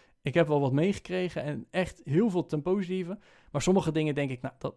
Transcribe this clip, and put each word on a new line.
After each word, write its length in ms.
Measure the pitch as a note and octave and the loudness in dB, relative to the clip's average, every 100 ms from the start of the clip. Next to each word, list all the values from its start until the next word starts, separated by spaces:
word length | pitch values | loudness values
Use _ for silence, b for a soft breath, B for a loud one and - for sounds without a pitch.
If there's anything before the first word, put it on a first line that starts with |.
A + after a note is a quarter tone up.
| b _ | b _
ik 120 | C#3+ | -2
heb 140 | E3+ D#3 | 2 4
wel 120 | D3 | 2
wat 120 | C#3 | 2
meegekregen 680 | C#3 F3+ G3 - F#3 F3+ E3 | 2 2 0 -4 -4 -4 -4
en 240 | D3 C#3 - | -6 -8 -6
echt 300 | F3+ F3 - | -4 -4 -8
heel 260 | - D3+ A#3 | 0 2 2
veel 160 | F3+ - | 0 -2
ten 160 | D3+ | -4
positieve. 560 | D#3 G3 F3+ F#3 F3 G#3 b b b | 0 0 0 -4 -6 -10 b b b
Maar 120 | C#3+ | -2
sommige 300 | F3 F#3+ D#3+ | 4 4 4
dingen 220 | D#3 D#3 | 0 0
denk 160 | C#3+ C#3 | 0 -2
ik, 100 | B2 | -4
"Nou, 140 | B2 - | -10 -8
dat, 160 | C#3 | -10